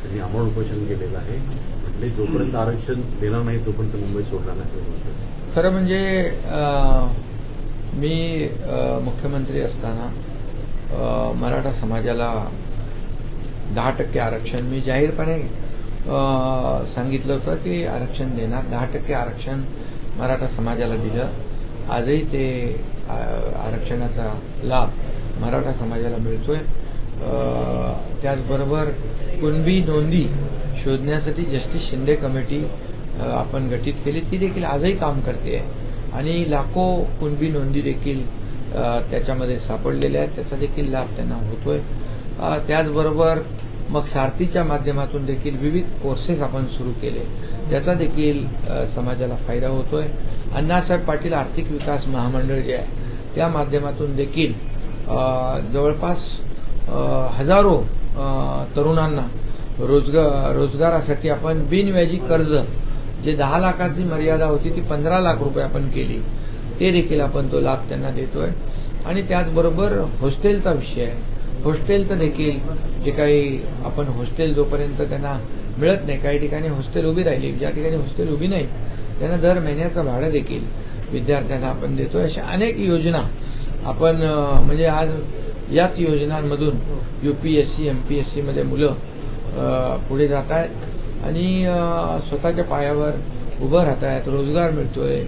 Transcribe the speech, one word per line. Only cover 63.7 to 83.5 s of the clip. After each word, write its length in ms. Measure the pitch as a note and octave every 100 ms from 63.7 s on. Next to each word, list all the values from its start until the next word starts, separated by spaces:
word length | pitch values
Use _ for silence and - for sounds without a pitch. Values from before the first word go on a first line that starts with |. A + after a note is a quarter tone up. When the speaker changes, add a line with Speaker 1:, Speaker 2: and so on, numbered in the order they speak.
| F3+ F3+ D#3+
Speaker 2:
मर्यादा 420 | F3+ D#3 D#3 D#3+ D#3
होती 240 | D3 E3 -
ती 60 |
पंधरा 380 | E3+ D3+ D3+ F3+
लाख 160 | F#3 D#3
रुपये 240 | D3 C#3
आपण 260 | C#3 C#3 C#3
केली, 300 | C3 C3 - - - - - - -
ते 120 | F#3
देखील 300 | F3 E3 D3+
आपण 300 | C#3+ C#3+ C#3
तो 80 | C#3
लाभ 300 | C3+ C#3 -
त्यांना 200 | C#3 C3+
देतोय. 400 | C3+ C3 - D#3+ F3+ - - - - -
आणि 160 | F#3
त्याचबरोबर 720 | F#3+ F3+ F3 D#3+ E3+ D#3+ G3+ G3 D#3+ -
हॉस्टेलचा 520 | C3 C#3 G3+ G3+ F#3
विषय 300 | D3+ B2 -
आहे, 320 | A#2+ - - - - -
हॉस्टेलचं 540 | D3 D#3 - G3+ G3 G3
देखील 420 | D#3+ C#3+ D3+ C#3 - D3 - -
जे 80 | C#3
काही 540 | C#3+ D3 D3 C#3+ C3+ - - C3+
आपण 220 | C#3 C#3+
हॉस्टेल 460 | A#2+ A#2+ - D#3+
जोपर्यंत 440 | D3 C#3+ D3 C#3+ C#3
त्यांना 420 | C#3+ C#3+ C#3+ C3+ G#2 - - -
मिळत 200 | D#3 F#3+ D3
नाही, 140 | C3+
काही 200 | C#3 D3
ठिकाणी 280 | C#3+ D3+ D#3
हॉस्टेल 380 | C#3 C3+ - D#3+
उभी 180 | D#3+
राहिली, 280 | E3+ C3+ C3+
ज्या 180 | C3+ D3
ठिकाणी 260 | D3 D#3 D#3+
हॉस्टेल 380 | C#3 - E3+
उभी 140 | C#3+ F3+
नाही 200 | F#3+ C#3+ - - - - -
त्यांना 180 | D3+ F3
दर 220 | E3 F3+
महिन्याचं 460 | D#3 D3 E3+ E3+ D3
भाडं 240 | B2 D#3
देखील 320 | D3 B2 C#3 A2 - - - -
विद्यार्थ्यांना 560 | B2+ A#2+ C#3+ C3 C3+ C3
आपण 280 | C3 C#3 C3+
देतोय. 280 | C3+ E3+
अशा 180 | F3 -
अनेक 340 | - F3+ A3+ A#3
योजना 440 | G3 E3+ D#3+ E3 - - -